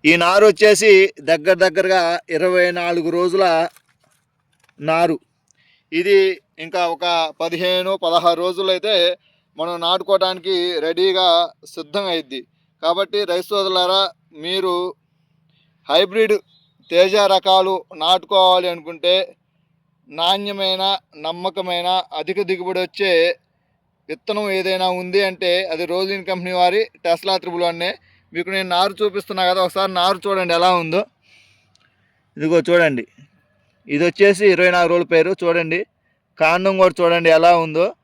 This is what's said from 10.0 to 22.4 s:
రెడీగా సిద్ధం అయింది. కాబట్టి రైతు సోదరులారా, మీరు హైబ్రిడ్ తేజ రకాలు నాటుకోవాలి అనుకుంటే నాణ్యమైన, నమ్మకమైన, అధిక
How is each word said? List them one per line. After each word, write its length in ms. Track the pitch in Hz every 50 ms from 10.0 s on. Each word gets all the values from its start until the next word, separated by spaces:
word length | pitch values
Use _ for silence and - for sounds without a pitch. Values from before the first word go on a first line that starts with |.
| 185 190 196 190 190 185 185 185 165 190 190 175 175 180 175 160 147
రెడీగా 420 | 165 170 170 185 190 180 185 185 175 170 170 175 - - _ - - -
సిద్ధం 320 | 170 160 147 147 202 202 190
అయింది. 280 | 170 165 151 127 135 131 - _ _ _ _ _ _ _
కాబట్టి 360 | - 165 170 190 196 170 208 208 208 170
రైతు 180 | 175 180 175 -
సోదరులారా, 520 | 208 202 196 190 185 180 180 180 190 196 196 180 - _ _ _ 165 151 156
మీరు 300 | 170 185 196 185 185 175 175 180 180 - _ _ _ _ _ _ _ _ _ _ _ _ _ _ _ _ _ _ -
హైబ్రిడ్ 460 | 143 170 196 185 190 220 220 208 214 196 _ _ _ _ _ _ _ _ _ _
తేజ 240 | 170 175 185 196 196 208 202 196 196
రకాలు 400 | 185 - 190 190 190 190 190 190 180 - _ 190 156 156
నాటుకోవాలి 640 | 170 185 185 185 _ 202 190 185 185 185 185 180 180
అనుకుంటే 420 | 170 170 151 160 170 156 170 175 180 190 185 - _ _ _ _ _ _ _ _ _ _ _ _ _ _ _ _
నాణ్యమైన, 760 | 143 160 170 175 196 202 202 202 202 196 196 190 190 185 190 196 196 190 _ _ _ 151 151
నమ్మకమైన, 640 | 160 170 175 180 190 160 196 185 180 175 175 175 180 185 185 175 _ - 156
అధిక 200 | 156 160 - 196